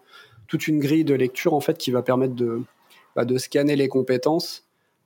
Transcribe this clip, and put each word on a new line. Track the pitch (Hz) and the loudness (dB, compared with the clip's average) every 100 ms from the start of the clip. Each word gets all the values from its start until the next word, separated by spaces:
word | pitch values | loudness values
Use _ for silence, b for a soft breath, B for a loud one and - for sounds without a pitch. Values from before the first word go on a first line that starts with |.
| B B B B B | B B B B B
toute | 160 - | -6 -2
une | 151 | 0
grille | 139 160 | 2 2
de | 147 | 2
lecture | 135 127 - 175 | 2 0 0 0
en | 151 | 0
fait | 151 156 | 0 -4
qui | - | -2
va | 123 | -2
permettre | 117 127 131 | 0 0 0
de, | 120 120 117 127 _ b b b - | 0 -2 -2 -8 _ b b b -2
bah, | |
de | 123 127 | 0 -2
scanner | - 143 143 | 0 0 2
les | 147 135 | 2 2
compétences. | 131 131 127 151 165 170 - _ _ _ _ | 0 2 2 2 0 -2 -12 _ _ _ _